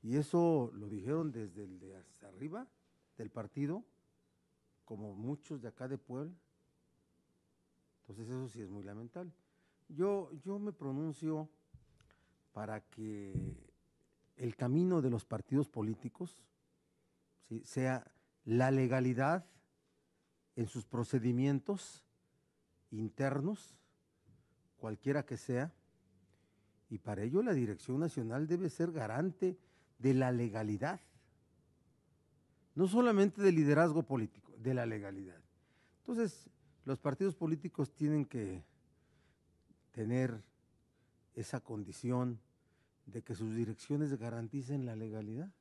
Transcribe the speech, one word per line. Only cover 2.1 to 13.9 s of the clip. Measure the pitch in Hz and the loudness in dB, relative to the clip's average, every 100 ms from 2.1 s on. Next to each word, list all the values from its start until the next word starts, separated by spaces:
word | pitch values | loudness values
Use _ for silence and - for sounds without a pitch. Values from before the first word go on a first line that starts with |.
| - 101 | -20 -20
arriba | 92 147 196 262 _ _ _ _ _ | -12 -10 -10 -12 _ _ _ _ _
del | 110 | -12
partido, | - 104 - 143 185 240 _ _ _ _ _ _ _ _ _ | -8 -8 -4 -2 -4 -8 _ _ _ _ _ _ _ _ _
como | _ 107 104 | _ -10 -10
muchos | 98 117 143 - 147 | -8 -6 -6 -8 -10
de | 113 | -10
acá | - 131 | -10 -8
de | 135 | -8
Puebla. | - 127 151 180 _ _ _ _ _ _ _ _ _ _ _ _ _ _ _ _ | -8 -8 -8 -12 _ _ _ _ _ _ _ _ _ _ _ _ _ _ _ _
Entonces | - 104 113 | -20 -14 -8
eso | 127 127 | -8 -8
sí | 113 | -10
es | 98 | -10
muy | 101 | -10
lamentable. | 98 104 117 175 180 - _ _ _ _ _ | -12 -12 -12 -12 -12 -14 _ _ _ _ _
Yo, | 147 190 202 165 156 | 0 2 2 -4 -10
yo | 180 196 | -8 -4
me | 208 | -6
pronuncio | 165 139 135 160 143 156 156 156 _ _ - _ _ _ _ _ _ _ | -6 -4 -2 -2 -2 -2 -2 -4 _ _ -20 _ _ _ _ _ _ _
para | - 104 110 | -8 -6 -6
que | - - 107 104 98 95 - - - _ _ | -10 -10 -8 -6 -6 -4 -4 -8 -16 _ _